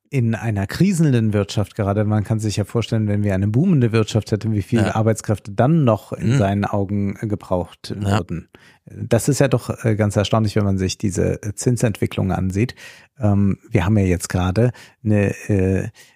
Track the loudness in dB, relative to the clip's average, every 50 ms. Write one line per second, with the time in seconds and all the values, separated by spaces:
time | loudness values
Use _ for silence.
0 | _ -6 -2 0 0 0 0 -2 -2 -4 -2 -2 -2 -2 0 0 2 2 2 2
1 | 2 4 4 2 2 2 2 0 0 -2 -2 -4 -4 -4 -2 -4 -2 0 0 0
2 | 0 0 0 0 0 0 -2 -2 -2 -2 -2 -2 -4 -4 -2 -4 -4 -2 -2 -2
3 | 0 0 0 0 0 0 0 0 0 0 2 2 2 2 2 2 2 2 2 2
4 | 0 2 0 -2 0 0 -2 -2 -2 -2 -2 -2 -2 0 0 0 2 2 0 0
5 | 2 0 0 -2 -2 -4 -4 -4 -4 -8 -2 0 2 2 4 4 4 4 2 0
6 | -2 -8 -10 -4 -2 0 2 2 2 2 2 0 -2 -2 -2 -2 -2 -2 -2 -2
7 | -2 -4 -4 -4 -6 -6 -6 -6 -4 -4 -2 -2 -4 -4 -10 _ -12 -12 -8 -6
8 | -2 0 0 0 -2 -4 -8 -10 -10 _ _ -20 _ -20 -20 _ _ -18 -12 -10
9 | -4 0 0 0 2 2 2 2 2 2 2 0 -2 -4 -8 -4 -2 -2 0 2
10 | 0 0 2 0 0 2 2 2 0 2 0 0 0 0 0 0 0 -2 -4 -2
11 | -4 -4 0 0 0 0 -2 -4 -6 -10 -8 -4 -2 0 0 2 0 0 0 0
12 | -4 -4 -2 -2 -2 -2 0 -2 -2 -2 0 0 0 -2 -2 -10 -20 -20 -20 -20
13 | -20 _ _ -2 0 2 2 4 2 2 0 -2 _ -2 -2 0 2 2 2 2
14 | 4 2 0 0 -2 -4 -2 -2 -2 0 2 2 2 0 0 -4 -14 -20 _ _
15 | -2 0 2 2 2 0 -2 -6 -4 -2 0 2 2 2 0 0 -2 -6 -10 -14
16 | -20 -20 _